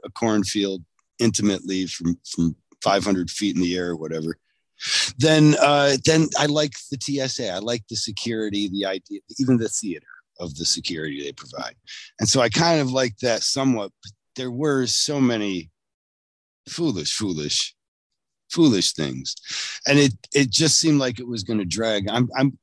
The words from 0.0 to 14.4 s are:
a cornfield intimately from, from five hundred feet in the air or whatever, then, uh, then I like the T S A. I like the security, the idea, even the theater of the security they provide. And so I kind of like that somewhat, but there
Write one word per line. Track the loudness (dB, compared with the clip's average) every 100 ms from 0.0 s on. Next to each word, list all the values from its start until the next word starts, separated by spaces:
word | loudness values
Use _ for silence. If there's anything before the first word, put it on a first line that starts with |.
a | -10
cornfield | -2 2 2 2 0 -2 -2 -10 _ _ 0
intimately | 0 2 0 0 -2 -4 -4
from, | -4 -4 -4 -6
from | -2 -2 -2 _ _
five | 0 2
hundred | 2 0 -2
feet | -4 -2 0
in |
the | 0 -2
air | -4
or | -6
whatever, | -6 -6 -6 -8 _ _ _ _ -4 -2 -4 0
then, | 4 8 8 8
uh, | 6 6 4 2
then | 4 4 2 2
I | 0
like | 2 -2 -4 -12
the | -8
T | -4 -4
S | -4 -4
A. | -6
I | -6
like | -4 -6 -6
the | -8
security, | -8 -6 -4 -4 -2 -2 -4
the | -2 -4
idea, | -4 -8 -14 -14 -2
even | 2 2
the | 2
theater | -4 -6 -8 -12 -20 _ -12
of | -12
the | -6
security | -4 -2 -4 -8 -8 -8
they | -10
provide. | -12 -16 -14 -14 -14 -20 -20 -20 -4
And | 0
so | 2
I | 2
kind | 4 4 4
of | 2
like | 0 -2 -2
that | -2 -2
somewhat, | -2 0 0 -2 -6 -12
but | -20 -20 _
there | -10